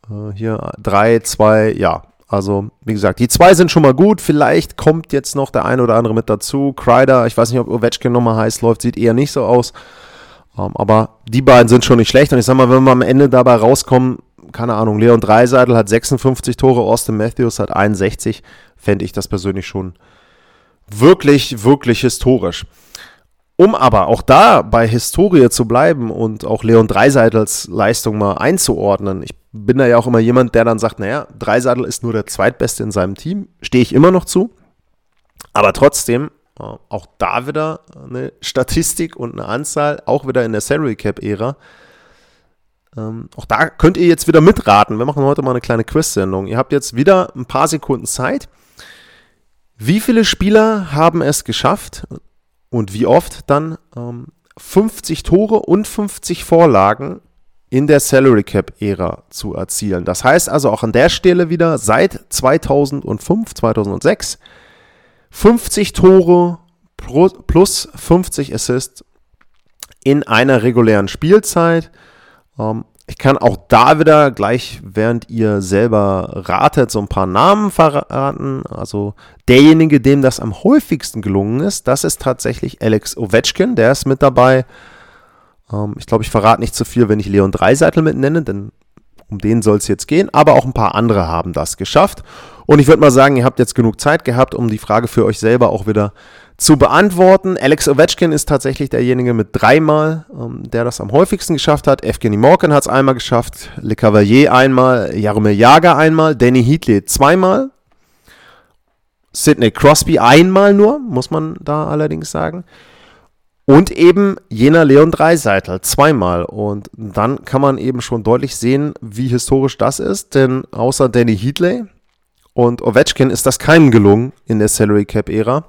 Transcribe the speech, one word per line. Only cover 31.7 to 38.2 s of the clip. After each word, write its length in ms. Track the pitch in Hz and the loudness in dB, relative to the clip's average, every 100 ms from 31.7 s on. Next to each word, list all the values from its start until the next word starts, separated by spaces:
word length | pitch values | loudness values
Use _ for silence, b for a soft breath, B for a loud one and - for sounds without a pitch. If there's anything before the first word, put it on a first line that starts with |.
| 123 | -4
ist 180 | 123 - | -6 -8
nur 100 | 120 | -6
der 140 | 110 - | -6 -8
Zweitbeste 580 | - 104 123 117 - | -2 -2 -2 -8 -6
in 80 | 107 | -8
seinem 240 | 101 92 98 | -4 -6 -6
Team", 320 | 156 202 - _ | -10 -10 -12 _
stehe 220 | - 123 | -2 0
ich 100 | 123 | 2
immer 200 | 127 170 | 4 4
noch 120 | 185 | 2
zu. 260 | - 185 226 _ _ _ _ _ _ _ _ _ - | -2 -4 -4 _ _ _ _ _ _ _ _ _ -8
Aber 200 | 104 104 | 0 0
trotzdem 580 | - 143 - - 120 151 _ _ _ | 2 2 2 -4 -4 -6 _ _ _
äh, 160 | 110 110 _ | -18 -18 _
auch 180 | 104 - _ | -14 -14 _
da 280 | 90 113 127 | -4 -4 -6
wieder 340 | 151 156 156 _ - | -6 -8 -10 _ -20
eine 360 | 135 127 | -16 -12